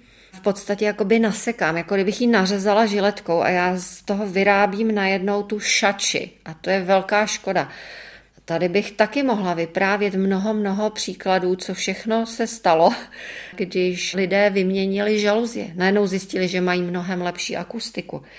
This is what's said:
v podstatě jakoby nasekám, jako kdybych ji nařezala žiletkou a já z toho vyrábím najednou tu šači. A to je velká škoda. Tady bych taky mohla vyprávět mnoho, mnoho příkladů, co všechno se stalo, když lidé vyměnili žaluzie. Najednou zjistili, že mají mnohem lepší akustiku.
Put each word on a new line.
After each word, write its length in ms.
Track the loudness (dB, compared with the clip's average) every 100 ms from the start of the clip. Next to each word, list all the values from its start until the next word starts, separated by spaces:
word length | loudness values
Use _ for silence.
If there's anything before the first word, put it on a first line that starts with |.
| -20 -20 -20
v 80 | -4
podstatě 440 | -2 -2 -2 -2
jakoby 340 | 0 0 2 4
nasekám, 580 | 4 0 -4 -2 -2 -2
jako 180 | 0
kdybych 260 | 0 0 2
ji 60 | 2
nařezala 600 | 4 4 2 2 4 4
žiletkou 540 | 2 0 0 -2 0
a 80 | 2
já 280 | 2 0 0
z 260 | -4 -8
toho 240 | -4 -4 -2
vyrábím 680 | 2 4 4 4 2 0
najednou 480 | 2 2 0 0 -2
tu 180 | -2 -4
šači. 720 | -2 2 2 0 -2 -4 -6 -12
A 100 | -18
to 160 | -10 -2
je 100 | 0
velká 440 | 4 2 4 0 0
škoda. 420 | -2 -2 -2 -2 -8 -18 -18 -20 -20 _ _
Tady 240 | -6 -2 0
bych 240 | 0 -2
taky 300 | 0 0 2
mohla 320 | 0 0 0
vyprávět 600 | -2 -2 0 0 2 0
mnoho, 400 | 0 0 0 0
mnoho 360 | -2 -2 0 -2
příkladů, 640 | -4 -8 -4 0 2 2 -2
co 180 | -4
všechno 520 | -6 -4 -4 -2 -2 -2
se 200 | -4 -4
stalo, 460 | 0 4 6 6 4 -4 -16 -16 -14 -14 -8
když 580 | -4 0 0 -2 -4
lidé 360 | -2 0 4 4
vyměnili 720 | 4 2 0 0 0 0 2
žaluzie. 520 | 2 2 0 -4 -8
Najednou 320 | -2 2 2 2
zjistili, 420 | -2 -4 -2 -2
že 120 | 0
mají 220 | 0 0
mnohem 400 | -2 -4 -4 -4
lepší 340 | -4 -6 -6 -6
akustiku. 640 | -8 -10 -10 -10 -10 -12 -14